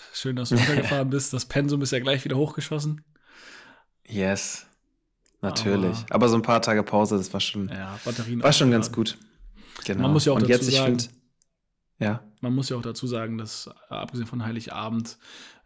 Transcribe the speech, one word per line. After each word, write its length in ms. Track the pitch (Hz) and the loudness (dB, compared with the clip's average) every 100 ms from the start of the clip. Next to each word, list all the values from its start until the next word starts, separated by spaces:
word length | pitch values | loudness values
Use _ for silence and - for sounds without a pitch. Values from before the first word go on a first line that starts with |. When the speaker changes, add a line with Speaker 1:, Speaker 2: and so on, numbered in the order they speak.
| - | -12
Speaker 1:
Schön, 220 | - 131 127 | -8 -4 -2
dass 140 | 120 | 2
du 60 | 120 | 4
Speaker 2:
<laughs> 20 | |
Speaker 1:
runtergefahren 520 | 135 143 - 139 135 | 4 2 0 0 0
bist. 240 | 139 - | 0 0
Das 120 | 127 - | -4 -2
Pensum 360 | 143 143 143 | 0 2 0
ist 100 | 135 | 0
ja 80 | 131 | 0
gleich 240 | 135 135 147 | 0 0 0
wieder 120 | 135 | 0
hochgeschossen. 640 | 147 - - 151 151 151 _ _ _ - - - - - _ _ - | 0 -2 -4 -4 -2 -4 _ _ _ -20 -20 -20 -20 -20 _ _ -8
Speaker 2:
Yes, 600 | 104 95 98 - - - _ _ _ _ _ _ - | -2 0 0 -4 -8 -14 _ _ _ _ _ _ -8
natürlich. 560 | 101 - 107 98 92 - - | -4 -2 0 2 2 -2 -2
Speaker 1:
Aber 100 | 110 | 4
Speaker 2:
Aber 140 | 120 | 4
so 60 | 113 | 4
ein 80 | |
paar 180 | 113 117 | 4 2
Tage 220 | 117 107 | 4 2
Pause, 340 | 101 104 104 101 | 2 2 4 2
das 160 | 92 | -2
war 60 | 98 | -4
schon, 300 | - 104 98 | -4 -4 -6
Speaker 1:
Ja, 300 | 98 95 101 120 | -6 -10 -8 -6
Batterien 380 | 117 117 120 | -4 -4 0
Speaker 2:
war 100 | 135 | 2
schon 160 | - 131 | 4 6
ganz 160 | 117 113 | 4 2
Speaker 1:
aufgeladen. 280 | - 113 - | 0 -2 -4
Speaker 2:
gut. 680 | - _ - - - - - | -16 _ -20 -20 -20 -12 -4
Genau. 180 | 95 | 0
Speaker 1:
Man 100 | 131 | 4
muss 120 | 151 147 | 4 4
ja 60 | |
auch 20 | 123 | 4
Speaker 2:
Und 80 | |
Speaker 1:
dazu 80 | 120 | 4
Speaker 2:
jetzt, 160 | 123 127 | 2 2
ich 80 | 135 | 2
Speaker 1:
sagen, 240 | 131 120 | 2 0
Speaker 2:
find, 100 | - - _ _ _ _ _ _ _ - | -2 -10 _ _ _ _ _ _ _ -4
ja. 240 | 104 117 - - | -4 -4 -10 -8
Speaker 1:
man 120 | 123 | -2
muss 160 | 131 131 | -2 -2
ja 80 | 123 | -4
auch 40 | |
dazu 240 | 117 113 127 | -6 -6 -4
sagen, 300 | 117 113 113 | -4 -4 -6
dass, 280 | 107 - - - - | -8 -10 -14 -18 -12
äh, 40 | 101 | -10
abgesehen 320 | - 123 113 | -8 -8 -6
von 180 | 123 113 | -6 -4
Heiligabend, 720 | 113 117 95 110 117 113 - - - - - | -6 -8 -8 -4 -4 -6 -12 -20 -20 -20 -18